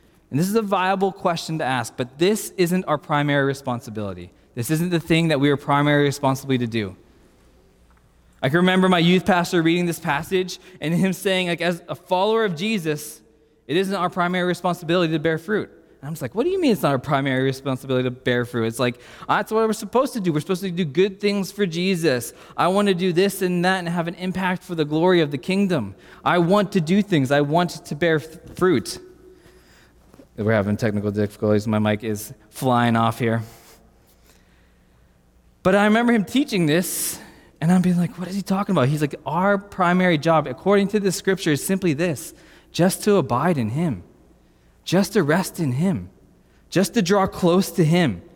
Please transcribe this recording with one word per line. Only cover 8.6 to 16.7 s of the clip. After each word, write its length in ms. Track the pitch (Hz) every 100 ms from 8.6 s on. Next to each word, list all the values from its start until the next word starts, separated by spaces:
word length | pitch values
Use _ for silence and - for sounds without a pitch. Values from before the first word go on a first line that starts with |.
| 180 185 185
my 100 | 180
youth 260 | 170 180
pastor 380 | 180 180 175 180
reading 240 | 165 170 175
this 140 | 165
passage 580 | 165 143 165 185 185 - - -
and 120 | 147
him 200 | 170 190
saying, 340 | 170 196 185 175
like, 140 | 165
"As 200 | 170 170 -
a 60 |
follower 500 | 147 - 180 208 226
of 120 | 214 156
Jesus, 640 | 208 220 160 147 - - _ _ _ _ -
it 80 | 160
isn't 180 | 196
our 160 | 196 175
primary 380 | 185 175 180 180
responsibility 640 | 170 185 170 156 180 165
to 80 | 160
bear 180 | 160 160
fruit." 320 | 160 208 - - _ _
And 60 | 139
I'm 40 |
just 80 | 160
like, 140 | 127
"What 100 | 202
do 60 | 330
you 100 | 381
mean 120 | 302